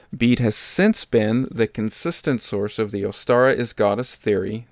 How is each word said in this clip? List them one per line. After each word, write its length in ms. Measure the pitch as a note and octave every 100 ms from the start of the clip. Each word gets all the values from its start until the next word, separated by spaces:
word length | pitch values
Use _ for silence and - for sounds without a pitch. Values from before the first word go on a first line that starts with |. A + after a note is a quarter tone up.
| _ -
Bede 240 | A#2+ A#2+
has 160 | A#2 -
since 480 | - - G3+ A3
been 460 | - A#2 G#2+ A#2 C3
the 160 | A2+ A2
consistent 760 | - G#2+ - E3+ - - B2+
source 380 | - G2+ G#2 -
of 120 | G#2+
the 120 | G2+
Ostara 500 | G2+ - - B2 C3
is 200 | - A#2+
goddess 420 | - G#2 G#2+ B2+ -
theory 520 | - G2 G2 A2 A#2